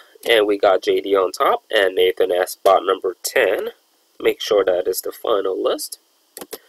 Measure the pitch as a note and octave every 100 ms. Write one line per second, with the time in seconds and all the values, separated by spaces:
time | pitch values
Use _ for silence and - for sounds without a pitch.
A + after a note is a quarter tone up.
0 | - _ - A2+ G#2 G2+ G2+ F#2 - F#2+
1 | G2 G2 F2+ - D3+ A#3+ - A2 F#2 F#2+
2 | F#2 - F#2 F2+ F2+ - G2 F2+ F2 F#2
3 | F#2+ - - C#3 G2+ G#2+ A#3 - _ _
4 | _ - A#2+ G#2 - G#2 F#2+ F2+ F#2 F#2
5 | F#2+ - - G#2 F#2+ F#2+ B2+ D4 - -
6 | _ _ _ - - -